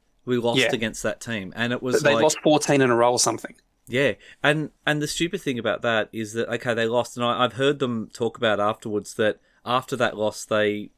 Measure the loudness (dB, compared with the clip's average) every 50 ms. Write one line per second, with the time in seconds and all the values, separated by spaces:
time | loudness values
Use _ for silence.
0 | _ _ _ _ _ -2 -2 0 2 2 2 2 2 2 0 0 -2 -4 -6 -6
1 | -6 -6 -6 -6 -8 -8 -8 -6 -8 -8 -6 -4 -4 -2 -2 -4 -2 0 0 2
2 | 4 4 4 4 4 2 2 2 2 2 4 4 4 2 4 4 4 4 4 4
3 | 4 4 4 2 2 0 0 -2 -8 -12 -16 -20 _ _ _ _ _ -4 -2 0
4 | 0 0 0 -2 -8 -20 -12 _ 0 2 2 2 -2 -6 -8 _ _ -2 -2 0
5 | -2 -4 -2 -4 -4 -4 -4 -4 -4 -4 -4 -2 -2 -2 -2 -2 -2 0 0 0
6 | 0 -2 -6 -8 -8 -6 -4 -4 -4 -4 -4 -4 -2 -2 -2 0 0 0 0 0
7 | -2 -2 -4 -2 -2 -2 0 2 0 0 0 0 0 0 2 0 -2 -2 -2 -4
8 | -6 -8 -6 -4 -4 -4 -2 0 0 0 2 2 0 0 -2 -2 -6 -4 -4 -4
9 | -4 -6 -2 0 0 0 0 -2 _ _ _ _ _ -2 -2 -2 -2 -2 -2 0
10 | 0 -2 0 0 -2 -2 -2 -4 -6 -2 0 2 2 2 0 -2 -6 -12 -16